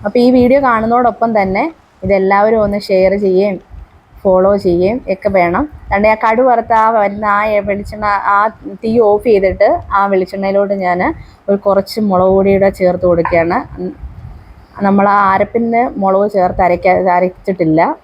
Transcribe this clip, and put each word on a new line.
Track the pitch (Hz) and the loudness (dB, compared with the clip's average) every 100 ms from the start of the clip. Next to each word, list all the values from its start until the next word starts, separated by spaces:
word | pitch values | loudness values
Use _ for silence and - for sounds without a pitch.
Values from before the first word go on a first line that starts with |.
അപ്പോൾ | - 247 | -2 2
ഈ | 247 254 | 2 4
വീഡിയോ | 240 269 277 | 4 2 2
കാണുന്നതോടൊപ്പം | 226 226 240 240 214 233 214 | 0 0 0 0 0 -2 0
തന്നെ | 190 190 208 - _ _ | -2 -2 -4 -8 _ _
ഇതെല്ലാവരും | 190 196 190 196 208 226 | -2 0 2 2 2 2
ഒന്ന് | 208 202 - | 0 -2 -2
ഷെയർ | 190 185 202 | 2 2 2
ചെയ്യുകയും | 202 185 202 180 - - - - _ - | 0 0 0 -4 -12 -20 -20 -20 _ -6
ഫോളോ | 196 185 185 202 | 0 2 2 2
ചെയ്യുകയും | 196 175 185 240 - | 0 0 0 -2 -6
ഒക്കെ | 190 208 190 | -6 -2 0
വേണം. | 170 185 - - - | 0 0 -4 -10 -6
അതുകൊണ്ട് | 202 214 | 0 0
ആ | 220 | 0
കടു | 226 226 262 | 0 0 2
വറുത്ത് | 233 226 226 | 0 0 0
ആ | 220 226 | 2 2
വരുന്ന | 202 202 214 202 | -2 -2 -2 -2
ആ | 214 208 202 | 0 -2 -2
വെളിച്ചെണ്ണ, | 202 202 214 208 202 196 | -6 -6 -6 -4 -2 0
ആ | 202 214 - - 196 | 0 0 -4 -16 -8
തീ | 226 226 214 | -2 2 2
ഓഫ് | 208 240 | 2 2
ചെയ്തിട്ട് | 202 190 185 208 349 - 202 | 2 2 2 0 0 -2 -2
ആ | 202 | 0
വെളിച്ചെണ്ണയിലോട്ട് | 196 185 196 196 196 196 202 180 | 0 -2 -4 -2 -2 -2 -2 -2
ഞാൻ | 175 220 330 - - - | 0 -2 -4 -14 -14 -4
ഒരു | 202 202 | -2 0
കുറച്ച് | 196 196 - 214 | 0 -2 -4 -2
മുളക് | 180 185 190 | 2 2 2
പൊടിയുടെ | 196 196 196 190 | 2 2 0 0
ചേർത്ത് | 185 180 180 | -2 0 0
കൊടുക്കുകയാണ്. | 170 170 170 165 196 - - 180 - - - - - - - - - 202 | 0 0 0 0 -2 -6 -10 -10 -10 -16 -18 -20 -20 -20 -20 -20 -4 0
നമ്മൾ | 196 202 202 | 2 2 2
ആ | 196 | 2
അരപ്പിന് | 190 196 233 233 233 262 240 | 0 -2 -2 -2 0 -2 -2
മുളക് | 190 190 208 208 | 0 0 0 0
ചേർത്ത് | 180 - 180 | -2 0 0
അരയ്ക്ക-, | 175 190 180 185 180 | 2 2 2 2 0
അരച്ചിട്ടില്ല. | 185 185 - 185 165 156 190 302 | 0 -4 -8 -2 0 2 2 -2